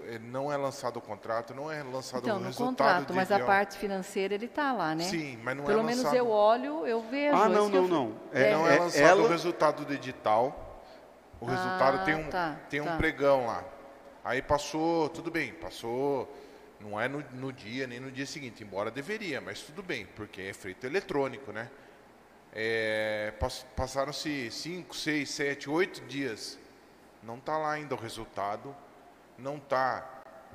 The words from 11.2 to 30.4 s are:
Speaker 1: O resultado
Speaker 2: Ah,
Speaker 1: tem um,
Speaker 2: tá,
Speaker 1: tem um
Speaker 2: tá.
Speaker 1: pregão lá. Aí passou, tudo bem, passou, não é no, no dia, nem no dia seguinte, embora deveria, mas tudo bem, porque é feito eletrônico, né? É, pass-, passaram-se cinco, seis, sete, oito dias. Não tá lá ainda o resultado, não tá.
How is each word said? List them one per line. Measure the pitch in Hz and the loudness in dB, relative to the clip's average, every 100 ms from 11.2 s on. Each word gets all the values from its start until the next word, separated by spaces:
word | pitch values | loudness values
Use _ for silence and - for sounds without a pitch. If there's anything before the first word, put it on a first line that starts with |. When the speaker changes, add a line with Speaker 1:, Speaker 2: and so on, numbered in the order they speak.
| - - | -20 -12
Speaker 1:
O | 120 | -4
resultado | 185 185 185 135 - | -2 0 4 4 4
Speaker 2:
Ah, | |
Speaker 1:
tem | 190 156 | 2 0
um, | 156 | 0
Speaker 2:
tá, | 185 165 143 - | -2 -2 -4 -6
Speaker 1:
tem | 143 | -4
um | 156 | -2
Speaker 2:
tá. | 160 | 0
Speaker 1:
pregão | 160 131 143 139 117 | 0 4 4 6 4
lá. | 92 90 - - - - - | -4 -6 -14 -18 -20 -20 -10
Aí | 98 127 | -4 -2
passou, | - 147 - 156 165 165 151 | 0 0 0 -2 2 2 0
tudo | - 151 | -2 -6
bem, | 165 127 | -4 -4
passou, | 87 90 - 117 123 143 135 107 - - - - - | -6 -12 -8 -6 -2 0 0 -4 -10 -18 -20 -20 -18
não | 104 104 | -8 -4
é | 123 | -2
no, | 143 143 | -4 -10
no | 127 135 | -10 -10
dia, | 127 101 127 127 | -10 -10 -6 -6
nem | 120 | -8
no | 131 | -12
dia | 123 139 | -10 -8
seguinte, | 160 131 101 | -8 -12 -14
embora | 104 98 107 | -10 -6 -4
deveria, | 120 139 214 196 123 | -6 -8 -6 -4 -6
mas | 95 104 | -6 -12
tudo | - 180 | -12 -14
bem, | 180 135 95 - | -8 -8 -8 -12
porque | 104 - | -12 -10
é | 95 | -10
feito | 95 98 90 | -10 -12 -8
eletrônico, | 127 180 - 147 135 113 104 | -4 -4 -2 -2 -2 -4 -10
né? | 104 120 - - - - - - - - | -10 -10 -12 -20 -20 -20 -20 -20 -20 -14
É, | - 113 113 110 110 110 107 107 - | -4 -2 0 0 0 0 -2 -4 -4
pass-, | 127 - - - | -6 -6 -12 -6
passaram-se | 127 135 139 147 156 143 117 | -4 -2 -2 -2 -4 -4 -4
cinco, | - 151 180 - - | -6 -8 -10 -10 -6
seis, | 156 151 131 | -2 -2 -2
sete, | - 143 139 139 | -2 -2 -4 -2
oito | 156 190 - 123 | 0 0 -4 -10
dias. | 139 135 107 - - - - - - - - | -6 -6 -6 -12 -14 -20 -20 -20 -20 -20 -20
Não | 110 120 | -14 -10
tá | 139 156 | -4 -2
lá | 151 | 0
ainda | 151 147 | -2 -4
o | 123 | -6
resultado, | 113 110 113 - 101 110 135 139 - - - - - - | -6 -10 -10 -4 -4 -4 -8 -16 -18 -20 -20 -20 -20 -12
não | 131 147 | -10 -8
tá. | 135 131 131 104 - - - - | 0 2 2 0 -6 -16 -18 -20